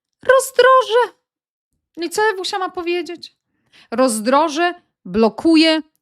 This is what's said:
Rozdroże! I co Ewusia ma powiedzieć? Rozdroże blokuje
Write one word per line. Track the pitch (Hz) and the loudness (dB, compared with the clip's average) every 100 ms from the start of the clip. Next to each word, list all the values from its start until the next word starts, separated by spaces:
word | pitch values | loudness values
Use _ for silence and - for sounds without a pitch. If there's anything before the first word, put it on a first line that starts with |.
| _ _ | _ _
Rozdroże! | - 523 523 - 494 523 403 453 440 - _ _ _ _ _ _ _ - | 0 0 0 2 4 4 2 0 -2 -6 _ _ _ _ _ _ _ -12
I | 330 | -8
co | 370 427 | -2 -2
Ewusia | 381 339 403 | -2 -6 -6
ma | 370 | -6
powiedzieć? | 370 339 349 320 339 - _ _ _ _ _ _ | -8 -6 -6 -6 -14 -20 _ _ _ _ _ _
Rozdroże | 220 262 220 214 277 320 285 349 349 _ _ 190 | -2 -2 -2 0 0 0 -2 -4 -4 _ _ -6
blokuje | 190 220 220 330 320 320 320 - _ | 0 0 0 2 4 4 0 -4 _